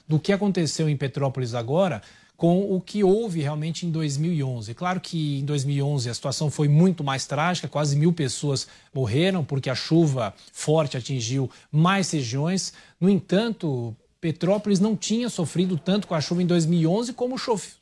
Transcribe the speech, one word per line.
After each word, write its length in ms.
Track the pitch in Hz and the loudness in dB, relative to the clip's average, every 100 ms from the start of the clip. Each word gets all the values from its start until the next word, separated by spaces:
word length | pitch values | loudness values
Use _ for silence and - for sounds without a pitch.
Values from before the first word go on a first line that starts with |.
| - | -2
do 120 | 151 | 0
que 120 | - | 2
aconteceu 540 | 196 208 185 156 - 160 | 0 2 0 0 0 0
em 80 | 139 | 0
Petrópolis 580 | 139 139 139 127 123 123 | -2 -2 -2 -2 -4 -4
agora 460 | 117 151 190 113 - - _ - | -2 0 0 -2 -10 -20 _ 0
com 380 | 170 180 202 185 | 4 4 2 -2
o 40 | |
que 220 | - 208 | -4 2
houve 380 | 196 202 233 170 | 4 4 2 -2
realmente 440 | 143 151 156 156 175 | -2 -2 -4 -4 -4
em 20 | |
dois 240 | 160 156 139 | -2 -2 -2
mil 140 | 160 | -2
e 100 | 170 | 0
onze. 320 | 135 123 107 117 | -2 -4 -8 -6
Claro 240 | 180 185 | -4 -4
que 400 | - 165 151 139 | -4 -4 -2 -2
em 60 | 139 | -2
dois 180 | 147 135 | -2 0
mil 120 | 143 | 0
e 40 | |
onze 260 | 139 147 120 | 0 -2 -2
a 60 | |
situação 380 | 117 143 123 156 | -6 -6 -2 -2
foi 160 | - 147 | 0 4
muito 360 | 147 185 170 | 6 6 4
mais 220 | 143 135 - | -2 -4 -4
trágica, 420 | 139 165 180 135 | -2 0 -2 -4
quase 280 | 143 151 143 | -2 0 2
mil 180 | 160 | 2
pessoas 540 | 170 135 - 147 135 - - _ | 2 -2 -2 -4 -4 -6 -14 _
morreram 500 | 135 123 123 180 190 | -4 -2 2 2 0
porque 280 | 143 135 131 | -2 -4 -4
a 40 | 123 | -4
chuva 580 | - 160 160 131 107 - - | 2 4 4 2 -2 -6 -18
forte 460 | - - 156 147 131 | -8 0 2 2 -2
atingiu 520 | 113 135 110 135 131 - _ | -4 -4 -2 -2 -4 -6 _
mais 400 | 151 170 196 185 | 2 4 4 0
regiões. 600 | 160 123 131 156 190 - - - - | -2 -2 -2 -2 -2 -4 -12 -20 -2
No 80 | 180 | 2
entanto, 840 | 196 - 180 233 220 160 127 117 110 _ _ | 2 2 0 0 -2 -4 -4 -6 -10 _ _
Petrópolis 600 | 165 151 175 208 208 196 | -6 -2 0 0 2 2
não 160 | 208 214 | 2 0
tinha 340 | - 220 240 | -2 -2 -2
sofrido 480 | - 160 156 185 180 | -2 -4 0 0 0
tanto 300 | - 202 202 | 0 -2 0
com 80 | 165 | -4
a 60 | |
chuva 200 | 139 175 | -2 0
em 40 | 180 | 2
dois 200 | 175 156 | 2 4
mil 140 | 170 | 2
e 80 | 160 | 4
onze 260 | 190 240 | 2 -2
como 240 | 240 247 254 | -4 -4 -4
chof-, 380 | - 214 - - | -2 -4 -4 -18